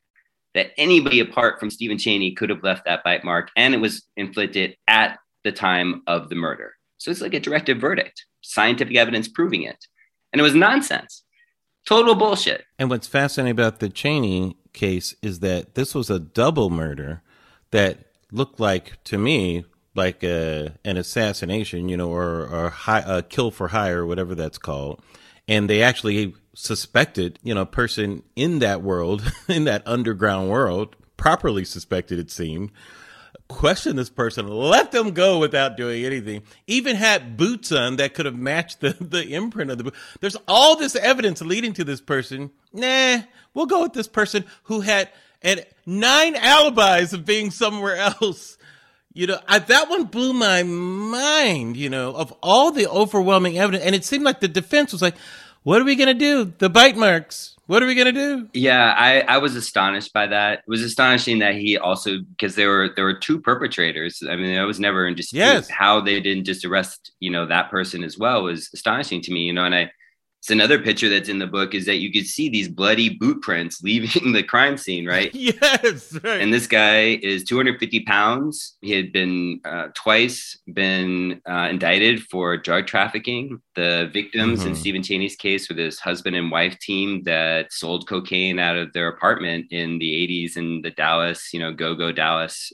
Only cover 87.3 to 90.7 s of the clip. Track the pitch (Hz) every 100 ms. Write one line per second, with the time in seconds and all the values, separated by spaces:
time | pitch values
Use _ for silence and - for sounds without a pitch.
87.3 | 80 80 82 80 - 82 87 87 92 92
88.3 | 92 95 90 87 85 82 87 85 82 101
89.3 | 117 85 85 82 85 85 85 80 80 87
90.3 | 87 85 87 82